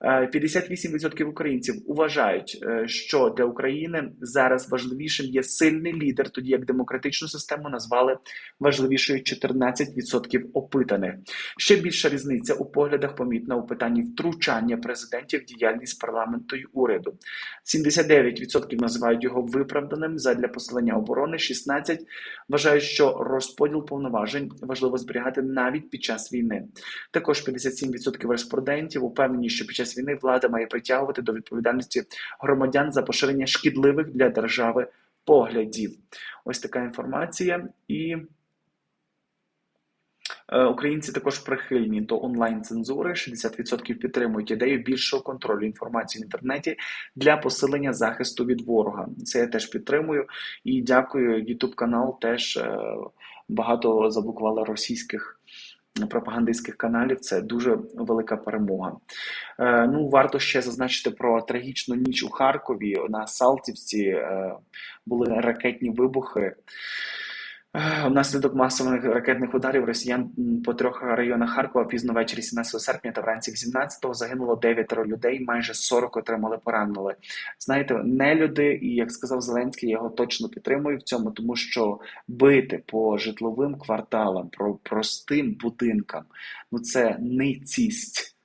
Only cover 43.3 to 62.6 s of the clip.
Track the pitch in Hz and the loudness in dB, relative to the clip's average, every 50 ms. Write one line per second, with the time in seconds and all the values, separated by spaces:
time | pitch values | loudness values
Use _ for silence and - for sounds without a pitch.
43.3 | 120 117 - 113 - - 117 - 123 120 - - 120 117 - 120 - 127 123 117 | -8 -6 -6 -6 -6 -6 -4 -4 -4 -4 -4 -6 -6 -4 -6 -2 0 0 0 0
44.3 | 110 107 104 - 110 110 123 131 139 123 117 127 131 127 - - - 131 - - | 0 -2 -2 -2 -2 0 2 2 2 0 0 -2 -2 -2 0 -2 -2 -2 -2 -4
45.3 | 131 127 - 117 107 101 107 110 107 - 113 117 120 113 110 - - 110 110 101 | -10 -6 -2 -2 -2 0 -2 -4 -6 -6 -10 -4 -4 -4 -4 -4 -8 -10 -8 -10
46.3 | - - 120 127 135 151 - 160 156 - - - - - - - _ 135 131 151 | -10 -6 -4 -4 -4 -2 -2 -4 -4 -4 -8 -10 -10 -12 -12 -14 _ 4 6 6
47.3 | 151 151 - 131 - - 147 135 139 143 143 139 120 104 117 113 113 - 127 - | 6 6 4 -2 0 2 2 2 2 2 0 0 0 2 0 0 0 -2 -4 -4
48.3 | - - 123 123 123 120 113 123 117 110 104 104 101 101 - - - - - - | -2 -2 0 0 0 0 0 2 4 4 4 2 -2 -6 -8 -8 -10 -10 -8 -2
49.3 | - 123 120 117 - 110 110 - - 107 - - 135 151 160 160 151 143 135 - | 2 2 2 2 0 -4 -4 -4 -6 -8 -2 2 2 2 2 2 0 -2 -2 -4
50.3 | - - - - - - _ 127 131 131 120 120 127 127 131 - - 139 123 117 | -8 -12 -12 -12 -12 -8 _ -2 0 0 2 4 4 4 4 2 0 0 2 2
51.3 | 113 110 110 117 120 120 127 123 - - 120 120 117 117 127 131 127 - - 117 | 2 0 0 -4 -2 -2 -2 -4 -2 -2 0 0 2 2 0 0 -2 -2 0 0
52.3 | 120 120 - - - - - 113 104 - 107 - - 55 - - _ _ - - | 0 0 -2 -2 -2 -2 -2 -2 -2 -4 -4 -4 -6 -6 -8 -12 _ _ -20 -20
53.3 | - - _ - 110 110 110 117 120 117 117 117 110 110 110 110 107 110 101 113 | -20 -20 _ -4 -2 -2 2 2 2 2 4 4 4 4 4 4 2 0 -2 -2
54.3 | 113 110 110 110 110 110 110 107 107 107 - - 123 117 - - - 104 - - | -4 0 0 0 2 0 0 -2 -2 -4 -4 -4 -4 -6 -4 -6 -8 -8 -8 -10
55.3 | - _ _ - - - - - - _ _ _ _ - 107 107 - 120 113 - | -16 _ _ -20 -20 -20 -20 -20 -20 _ _ _ _ -4 -4 -2 -2 -2 -2 -2
56.3 | 113 117 117 117 117 117 - - - _ - 113 117 117 123 131 131 131 - - | 0 2 2 2 2 0 -4 -8 -6 _ -2 0 2 2 2 2 0 -2 -2 -2
57.3 | 101 90 104 113 117 120 120 127 110 - - - - - 117 107 113 113 110 - | -2 -2 0 0 -2 0 2 2 2 2 0 -8 -8 -8 -2 0 0 0 2 -2
58.3 | 110 107 - 107 107 110 104 98 95 95 92 90 - - _ - - - - - | -4 -4 -4 -4 -2 0 0 0 0 -2 -2 -6 -8 -10 _ -16 -12 -10 -10 -10
59.3 | - - - - - - 123 123 120 120 117 123 143 151 151 139 135 135 135 135 | -10 -10 -12 -14 -4 0 2 4 6 6 6 4 4 2 2 6 6 6 6 6
60.3 | - 139 - - - 135 123 123 117 123 127 127 - - - 123 107 - 127 120 | 2 0 0 2 2 0 0 0 -4 -2 -2 -2 -2 -2 -2 -4 -2 0 2 4
61.3 | 117 113 113 - 123 123 123 135 127 - - - 120 127 127 131 123 - - - | 4 4 2 0 -4 -4 -4 -6 -8 -6 -4 -2 0 0 2 2 0 0 -4 -4
62.3 | - - 135 135 139 143 | 0 2 2 4 4 2